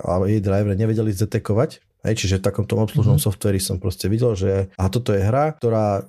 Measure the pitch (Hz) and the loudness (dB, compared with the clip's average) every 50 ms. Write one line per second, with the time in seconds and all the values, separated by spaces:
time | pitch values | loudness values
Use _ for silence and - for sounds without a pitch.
0 | - - 90 92 92 98 107 110 95 98 95 101 104 104 98 95 113 110 110 110 | -2 -2 0 0 2 2 2 2 2 2 2 2 2 0 0 0 0 0 0 0
1 | 107 110 98 90 107 104 - 107 - - 101 110 147 - - - _ _ _ _ | 0 0 0 -2 -2 -2 -2 -2 -2 0 0 0 0 -2 -4 -10 _ _ _ _
2 | - - 113 - - 92 95 95 98 101 - - 101 - 110 104 110 107 - - | -4 -2 -2 -2 0 0 0 0 0 -2 -2 -2 -2 -2 0 0 0 0 0 2
3 | 110 127 135 147 - 110 95 - - 104 98 95 - - 98 92 - 95 - - | 2 4 4 2 2 0 -2 -2 0 0 0 0 -2 -4 -4 -4 -4 -4 -4 -4
4 | - 95 107 113 127 120 107 92 95 98 98 98 98 95 - - 92 95 98 123 | -2 -2 0 0 0 0 0 0 0 0 0 0 -2 -4 -4 -2 -2 0 0 0
5 | 120 - 104 98 95 104 120 139 151 156 151 - - 117 113 107 107 104 98 98 | 0 0 0 2 2 2 2 2 0 0 -2 -2 -2 0 0 2 2 0 0 -2
6 | - | -4